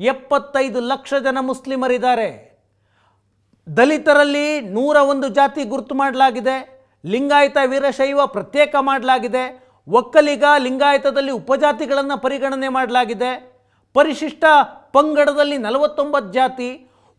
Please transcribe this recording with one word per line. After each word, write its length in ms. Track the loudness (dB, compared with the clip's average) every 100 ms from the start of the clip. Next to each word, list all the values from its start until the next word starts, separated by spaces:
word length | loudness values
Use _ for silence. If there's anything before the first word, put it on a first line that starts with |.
ಎಪ್ಪತ್ತೈದು 800 | -2 -2 -2 -2 -2 -4 -2 -4
ಲಕ್ಷ 340 | -4 -6 -4
ಜನ 240 | -4 -2 -2
ಮುಸ್ಲಿಮರಿದ್ದಾರೆ. 1120 | -4 -6 -6 -4 -2 0 0 0 -2 -6 -20 _ _ _ _ _ _ _ _ _ _ _ -6 2
ದಲಿತರಲ್ಲಿ 840 | 2 4 2 4 2 0 -2 -4
ನೂರ 360 | -4 -4 0 2
ಒಂದು 320 | 0 0 -2
ಜಾತಿ 360 | 0 0 -2
ಗುರುತು 300 | -6 -8 -6
ಮಾಡಲಾಗಿದೆ, 920 | -4 -2 0 0 0 -4 -4 -8 -20 _ _ -6
ಲಿಂಗಾಯತ 500 | -4 2 2 2 2 0
ವೀರಶೈವ 600 | 0 -2 -2 -2 0 -2
ಪ್ರತ್ಯೇಕ 480 | -4 -4 0 2 2
ಮಾಡಲಾಗಿದೆ, 880 | 0 0 0 0 0 -4 -6 -10 _ _ -2
ಒಕ್ಕಲಿಗ 560 | 0 2 4 4 4 4 4
ಲಿಂಗಾಯತದಲ್ಲಿ 760 | 2 0 2 2 0 -2 -2
ಉಪಜಾತಿಗಳನ್ನ 800 | -4 -2 0 2 0 -2 -2 -2 -4
ಪರಿಗಣನೆ 520 | -4 -4 -4 -4 -4
ಮಾಡಲಾಗಿದೆ, 920 | -2 0 0 0 -2 -4 -6 -12 _ _ _ _
ಪರಿಶಿಷ್ಟ 500 | 2 2 0 -6 0 4 6 4 -2 _
ಪಂಗಡದಲ್ಲಿ 640 | 2 2 2 2 2 0 -2
ನಲವತ್ತೊಂಬತ್ತು 760 | -2 0 0 -2 -2 -2 -2
ಜಾತಿ. 560 | 0 0 -2 -10 -10 _ _ _